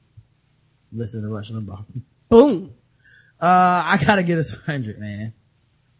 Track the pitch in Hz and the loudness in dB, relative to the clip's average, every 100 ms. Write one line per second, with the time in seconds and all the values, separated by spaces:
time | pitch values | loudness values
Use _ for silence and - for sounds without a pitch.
0 | _ - _ _ _ _ _ _ _ 110 | _ -20 _ _ _ _ _ _ _ -12
1 | 110 110 107 107 104 110 101 95 104 127 | -10 -10 -10 -10 -10 -12 -12 -16 -16 -16
2 | - _ _ 233 285 185 190 - _ _ | -16 _ _ 6 6 2 -6 -20 _ _
3 | _ _ _ _ 170 180 180 180 156 190 | _ _ _ _ 2 4 4 2 0 0
4 | - 202 175 170 151 - - 143 110 101 | 2 2 2 -2 -4 -8 -8 -8 -8 -10
5 | 104 101 110 - _ _ _ _ _ | -12 -12 -12 -14 _ _ _ _ _